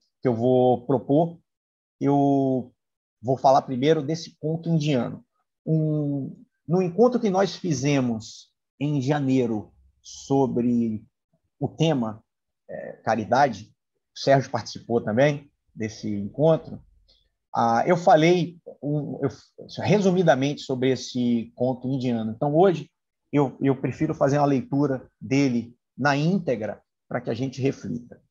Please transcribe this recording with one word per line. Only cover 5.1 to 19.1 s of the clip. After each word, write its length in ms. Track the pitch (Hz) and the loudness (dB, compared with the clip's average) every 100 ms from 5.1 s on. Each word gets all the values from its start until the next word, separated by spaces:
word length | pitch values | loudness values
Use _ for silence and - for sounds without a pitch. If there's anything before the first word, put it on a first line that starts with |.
| 104 - _ _ _ - | -8 -16 _ _ _ -2
Um, 760 | 156 156 151 147 143 131 - - _ - | 0 0 -2 -2 -4 -8 -12 -20 _ -2
no 160 | 180 | 0
encontro 380 | 180 175 240 240 | 0 2 2 2
que 100 | 226 | 0
nós 260 | 185 196 - | 0 0 -2
fizemos 960 | 180 131 143 143 123 110 - - - _ _ - | -4 -2 0 2 0 -4 -8 -18 -20 _ _ -6
em 220 | 143 147 | -2 -2
janeiro 720 | 127 147 131 131 120 107 90 _ _ _ | 0 0 2 2 0 -2 -6 _ _ _
sobre 1040 | - - - 139 127 117 120 120 117 107 - _ _ _ _ _ | -20 -16 -2 2 2 0 0 0 -2 -4 -12 _ _ _ _ _
o 80 | 127 | -6
tema, 560 | - 160 139 110 107 _ _ _ _ - | 0 0 0 -2 -8 _ _ _ _ -16
é, 240 | - 62 - | -14 -12 -8
caridade, 720 | 117 110 98 123 143 101 107 _ _ _ _ - | -2 -2 0 2 2 0 -14 _ _ _ _ -4
o 40 | |
Sérgio 300 | - 135 127 | 2 2 2
participou 520 | 120 - - - 117 | -6 -8 -14 -4 -2
também 500 | 110 110 147 143 - _ _ - | 0 2 2 0 -8 _ _ -10
desse 340 | 110 - 107 | -10 -8 -8
encontro, 720 | 104 101 - 160 156 - - - _ _ _ _ _ _ | -6 -6 0 2 2 -2 -16 -18 _ _ _ _ _ _
ah, 300 | - 117 117 - | -2 0 2 2
eu 120 | 175 | 2
falei 640 | 196 160 160 180 151 - - - | 6 6 6 4 0 -8 -20 -10
um, 380 | 147 147 135 | -6 -4 -6